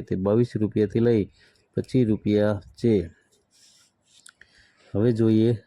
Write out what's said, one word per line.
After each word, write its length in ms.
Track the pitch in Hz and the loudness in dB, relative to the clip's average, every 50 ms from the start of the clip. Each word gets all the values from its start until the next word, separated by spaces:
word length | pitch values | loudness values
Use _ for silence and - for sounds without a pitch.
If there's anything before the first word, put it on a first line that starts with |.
તે 120 | - - 101 | -2 -2 -4
બાવીસ 360 | 95 92 101 107 120 123 - - | -4 -2 0 0 0 0 0 -2
રૂપિયાથી 520 | 107 107 101 - 107 107 95 - 117 117 120 | -4 -4 -2 -2 -2 -2 -2 0 0 0 2
લઈ 160 | 117 107 92 - _ _ _ _ _ _ _ _ - | 2 0 -2 -4 _ _ _ _ _ _ _ _ -8
પચીસ 320 | - - - - 131 123 107 | -8 -6 -2 -2 0 0 0
રૂપિયા 520 | 107 - - 104 104 104 104 107 104 101 - - - | -2 -2 -2 0 0 0 0 0 -2 -4 -8 -16 -10
છે. 160 | - - 117 107 95 82 80 - _ _ _ _ _ _ _ _ _ _ _ _ _ _ _ _ _ _ _ _ _ - - - _ - _ _ _ _ _ _ _ _ _ - | -4 -2 0 0 0 -2 -4 -10 _ _ _ _ _ _ _ _ _ _ _ _ _ _ _ _ _ _ _ _ _ -20 -20 -20 _ -20 _ _ _ _ _ _ _ _ _ -4
હવે 160 | 101 110 123 | 0 0 0
જોઈએ 380 | 113 110 113 110 110 110 110 120 113 104 - | 2 2 2 2 2 2 2 0 0 -4 -8